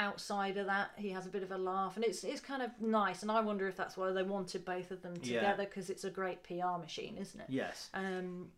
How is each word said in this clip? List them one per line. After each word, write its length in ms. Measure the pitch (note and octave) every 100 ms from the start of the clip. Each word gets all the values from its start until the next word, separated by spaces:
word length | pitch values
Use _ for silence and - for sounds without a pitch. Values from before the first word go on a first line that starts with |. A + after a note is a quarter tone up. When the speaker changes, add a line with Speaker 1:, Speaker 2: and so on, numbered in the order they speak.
Speaker 1:
outside 560 | G3+ G3 - G3+ G3 G3
of 100 | G3
that, 240 | G3 - -
he 140 | G#3
has 140 | F#3
a 40 | F3+
bit 160 | G3
of 80 | F#3
a 40 | F#3+
laugh, 380 | F#3 F#3+ F#3+
and 100 | G3
it's, 200 | A3+ F3+
it's 160 | F#3 C#4+
kind 220 | - C4+
of 80 | A#3+ A#3+
nice. 420 | A3 A3 F#3+ F3
And 80 | G#3
I 100 | A3
wonder 280 | G#3+ G3+ F#3+
if 80 | F#3
that's 200 | - -
why 140 | F#3+
they 140 | F#3
wanted 400 | F#3+ G3 F#3 F#3
both 260 | F3+ F3+ F3+
of 120 | F#3
them 120 | F3+ F3
Speaker 2:
Yeah. 160 | B2+ A#3
Speaker 1:
together, 240 | G#3 G3 G3+
'cause 220 | G3 F#3
it's 140 | F#3
a 80 | G3
great 320 | F#3 F#3 F3
P 180 | - F3
R 180 | F3+ F3
machine, 360 | D#3 - - -
isn't 240 | G3 -
it? 60 | -
Speaker 2:
Yes. 420 | C3 F#2+ - -
Speaker 1:
Um, 560 | G3 F#3+ F#3 F3+ F3+ -